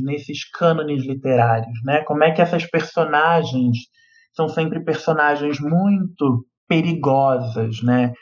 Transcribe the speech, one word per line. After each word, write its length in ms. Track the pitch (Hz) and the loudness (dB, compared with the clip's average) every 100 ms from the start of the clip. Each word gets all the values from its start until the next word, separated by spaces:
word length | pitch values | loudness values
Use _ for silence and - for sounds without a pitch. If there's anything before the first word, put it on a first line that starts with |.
nesses 440 | 135 147 - 143 - | -4 -6 -8 -12 -12
cânones 520 | - 170 160 151 143 | 0 0 2 -2 -4
literários, 800 | 131 135 135 127 117 113 120 113 | -4 -6 0 2 4 2 -2 -8
né? 200 | 127 147 | -2 -2
Como 200 | 156 151 | 0 2
é 80 | 160 | 2
que 100 | 165 | 2
essas 240 | 170 170 165 | 0 0 -2
personagens 1080 | 165 156 - 156 147 160 170 120 127 123 120 - _ _ _ _ - | -4 -2 -2 0 2 2 2 0 0 0 -2 -6 _ _ _ _ -6
são 120 | 156 | -4
sempre 360 | 165 160 160 | -2 -4 -4
personagens 760 | 160 156 - 156 147 143 147 139 | -4 -4 -2 0 2 0 -2 -4
muito 880 | 147 170 196 196 180 - 139 120 - _ - | 0 2 2 2 -2 -2 0 0 -4 _ -2
perigosas, 1120 | 165 170 160 139 135 135 127 120 117 113 113 | 0 0 0 2 2 2 0 -2 -4 -4 -2
né? 320 | 120 123 123 120 | 0 2 0 -4